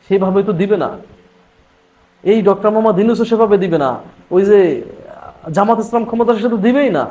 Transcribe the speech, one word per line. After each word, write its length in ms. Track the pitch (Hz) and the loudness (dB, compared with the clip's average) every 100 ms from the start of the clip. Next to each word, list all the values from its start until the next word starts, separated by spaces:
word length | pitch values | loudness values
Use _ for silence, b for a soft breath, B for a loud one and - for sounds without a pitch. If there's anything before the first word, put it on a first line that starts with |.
| _ | _
সেইভাবে 340 | 196 190 196 196 | 0 0 0 -2
তো 40 | |
দিবে 240 | 170 196 202 | -2 0 -2
না। 60 | 127 - - - _ _ _ _ _ _ _ _ _ _ | -2 -8 -18 -20 _ _ _ _ _ _ _ _ _ _
এই 140 | - 220 202 | 0 2 2
ডক্টর 220 | 196 214 | 2 0
মোহাম্মদ 260 | 214 220 185 | 2 0 2
ইউনূসও 280 | 220 226 226 | 0 0 0
সেভাবে 260 | 220 220 202 | 0 2 2
দিবে 140 | 185 160 | 0 0
না। 60 | 139 120 - - _ | -2 -4 -12 -20 _
ওই 120 | 180 196 | 0 4
যে 80 | 208 180 127 - - - - - - 160 160 | 4 4 0 -8 -18 -20 -20 -20 -18 -6 -2
জামাত 220 | 208 226 | 0 0
ইসলাম 200 | 214 240 220 | 0 -4 -4
ক্ষমতা, 220 | 226 233 220 | -2 0 0
সেটা 140 | 233 | 0
তো 60 | 226 208 | 0 0
দিবেই 240 | 269 277 160 | 2 0 -2
না 60 | 110 | -6